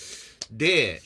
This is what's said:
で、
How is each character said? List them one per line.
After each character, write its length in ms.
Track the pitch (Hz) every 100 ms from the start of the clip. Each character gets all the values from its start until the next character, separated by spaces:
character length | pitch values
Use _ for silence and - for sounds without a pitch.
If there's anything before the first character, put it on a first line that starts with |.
| - - - - -
で、 500 | 110 156 180 110 78